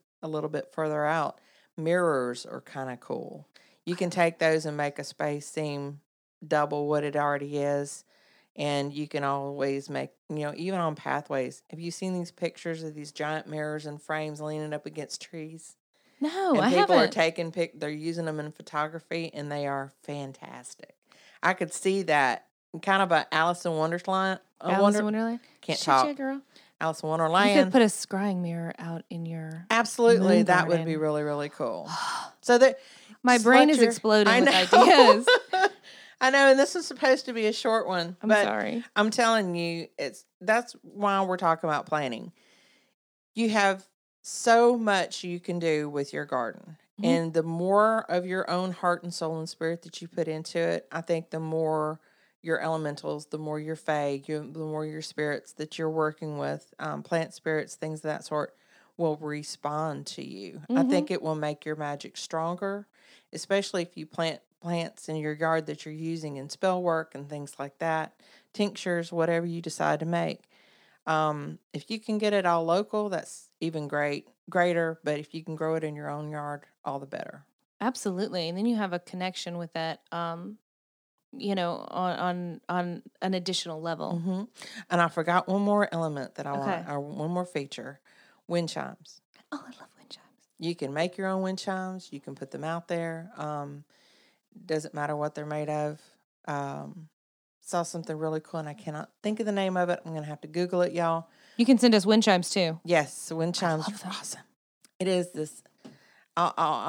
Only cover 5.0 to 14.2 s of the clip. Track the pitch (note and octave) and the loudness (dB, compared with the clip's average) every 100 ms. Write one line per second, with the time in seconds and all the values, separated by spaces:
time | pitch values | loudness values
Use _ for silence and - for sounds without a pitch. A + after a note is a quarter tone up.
5 | C#3 - D3+ D3 D3 - D3+ C#3+ C#3+ C#3+ | -10 -6 -4 -4 -6 -6 -6 -6 -8 -12
6 | _ _ _ _ D3+ D3+ D3 D3+ D3 D3 | _ _ _ _ 0 2 2 0 0 0
7 | D3 D3 D3 C#3+ C#3+ D3 C#3+ C#3+ C#3+ - | 0 0 0 0 -4 -2 0 -2 -4 -10
8 | - _ _ _ _ - D3 C#3+ C#3+ C#3+ | -20 _ _ _ _ -6 -2 -2 -2 -6
9 | D3+ D3+ C#3 C#3 C#3 C#3+ C#3 C#3 C#3 C3+ | -6 -4 -2 -2 -4 -4 -2 -2 -6 -8
10 | C3+ _ - D3+ D3 D3 F3 F#3+ E3 D3+ | -8 _ -10 -6 -6 -6 -4 -2 -2 -4
11 | C#3 C#3 D3 C#3 B2+ - _ D#3+ E3+ - | -6 -6 -4 -4 -4 -8 _ -12 -10 -6
12 | F#3+ F3+ F3 - E3+ - E3+ D#3+ D#3+ D3+ | -4 -4 -6 -6 -8 -6 -8 -8 -10 -12
13 | D3 - D3+ D#3 - D#3 D3+ D3+ D3+ D3 | -12 -8 -6 -6 -6 -6 -6 -6 -8 -12
14 | - D#3 | -6 -6